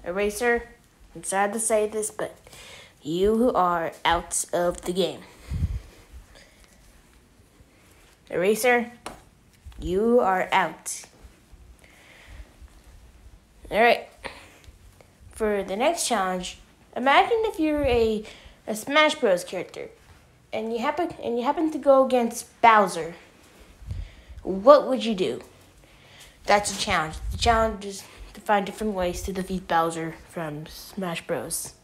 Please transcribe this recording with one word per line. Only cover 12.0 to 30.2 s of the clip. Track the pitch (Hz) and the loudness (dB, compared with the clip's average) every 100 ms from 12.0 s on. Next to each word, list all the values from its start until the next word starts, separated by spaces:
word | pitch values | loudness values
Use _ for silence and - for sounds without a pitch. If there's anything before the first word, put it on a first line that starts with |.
| - - - - - - - - - - - - - - _ - - | -20 -20 -20 -20 -20 -20 -20 -20 -20 -20 -20 -20 -20 -20 _ -20 -4
All | 196 | 2
right. | 233 233 - - - - - - - - - - - _ - | 4 4 -2 -16 -16 -16 -20 -20 -20 -20 -20 -20 -20 _ -20
For | - 214 208 | -4 -2 -2
the | 190 196 | -4 0
next | 277 339 - | 0 0 -2
challenge, | 220 185 185 180 - - _ _ | 0 0 -4 -6 -14 -20 _ _
imagine | - 254 302 381 453 | -2 4 4 4 0
if | 440 392 | -2 -2
you're | 311 294 | -2 0
a, | 277 240 226 208 - - - - - | 2 2 2 -2 -6 -20 -20 -16 -10
a | 214 | -8
Smash | - 294 302 302 | 0 2 2 2
Bros | 226 180 | 2 2
character, | - 185 - - - - - - _ _ _ | -2 -10 -10 -12 -16 -18 -20 -20 _ _ _
and | 220 220 | -8 -6
you | 233 | -4
happen, | 262 302 339 - | -4 -2 -6 -6
and | - 240 | -6 -2
you | |
happen | 247 294 320 | -2 0 -2
to | 311 | 0
go | 277 269 | 4 6
against | 254 247 233 - - - | 6 2 0 -4 -14 4
Bowser. | 233 220 190 170 160 170 - - - - - - - - - - - - | 6 8 4 0 -8 -10 -20 -20 -20 -20 -20 -20 -12 -10 -10 -16 -20 -14
What | - 190 214 294 226 | -8 2 8 8 8
would | 254 | -2
you | 214 | -2
do? | 196 147 127 - - - - - - - - - - - | -2 -2 -4 -12 -20 -20 -20 -20 -20 -20 -20 -20 -16 2
That's | 208 208 196 | 2 2 -6
a | |
challenge. | - 180 156 - - | -2 -2 -2 -6 -8
The | - | 0
challenge | 233 226 226 202 | 2 4 2 -2
is | 202 196 - - - | -10 -12 -16 -20 -20
to | - | -12
find | - 208 190 | 0 0 0
different | 196 214 | -6 -4
ways | 190 180 175 | -2 -2 -4
to | - | -6
defeat | 190 185 185 - | -6 -6 -8 0
Bowser | 170 165 165 160 160 | 0 0 -4 -8 -10